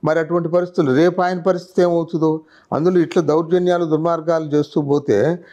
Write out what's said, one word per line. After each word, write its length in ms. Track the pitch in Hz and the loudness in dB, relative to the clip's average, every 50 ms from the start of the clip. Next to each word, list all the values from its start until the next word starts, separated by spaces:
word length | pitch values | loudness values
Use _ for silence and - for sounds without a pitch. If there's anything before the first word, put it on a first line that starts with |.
| - | -2
మరి 160 | 147 156 165 | 0 0 0
అటువంటి 300 | 160 156 170 175 170 165 | 0 -2 -2 -2 -2 0
పరిస్థితులు 460 | 165 180 180 175 180 - 160 135 127 | 0 -2 -2 -2 -2 -2 0 2 2
రేపు 260 | 139 165 180 175 185 | 4 2 2 2 0
ఆయన 180 | 180 180 185 180 | 0 -2 -2 -2
పరిస్థితి 420 | 165 190 180 180 180 - - - | -2 -2 -2 -2 -6 -4 0 0
ఏమవుతుందో, 600 | 180 175 170 170 165 165 - 160 156 160 156 156 156 _ _ _ _ _ - | 2 2 2 0 -2 -4 -2 -2 0 0 -2 -2 -6 _ _ _ _ _ -4
అందులో 260 | 135 156 180 185 175 | -2 0 2 2 2
ఇట్లా 240 | 165 156 - - 165 | 0 0 0 -2 0
దౌర్జన్యాలు 640 | 147 147 160 170 160 175 180 180 180 180 175 175 | 2 0 0 0 0 0 0 2 0 0 0 0
దుర్మార్గాలు 600 | 160 156 156 160 170 170 160 156 165 165 160 156 | -2 -2 -2 0 -2 -2 -2 -2 -2 -2 -2 -2
చేస్తూ 360 | 147 143 151 147 - - 165 | -2 -2 -2 -2 -2 -2 -4
పోతే 580 | 147 139 143 143 143 - 113 101 113 151 170 175 175 - | -2 0 -2 -2 0 0 0 2 2 0 -2 -4 -8 -16